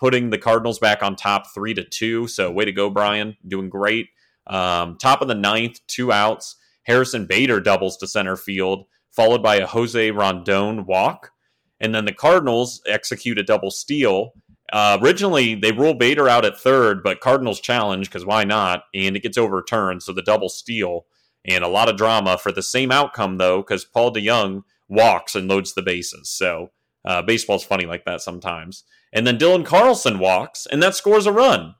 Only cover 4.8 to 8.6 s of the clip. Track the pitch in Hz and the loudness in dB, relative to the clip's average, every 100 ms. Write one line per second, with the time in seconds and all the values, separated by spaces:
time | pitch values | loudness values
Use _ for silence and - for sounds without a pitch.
4.8 | 85 85 131 135 139 110 101 110 117 - | -4 -2 0 2 0 -2 0 0 -4 -8
5.8 | - - 123 104 107 110 - - _ _ | -12 -6 0 2 2 0 -8 -18 _ _
6.8 | - 123 127 120 95 98 131 110 101 95 | 0 2 2 -2 -2 0 2 2 2 2
7.8 | 92 - 98 107 95 92 - 95 | 0 -6 -8 -4 -4 -6 -6 -4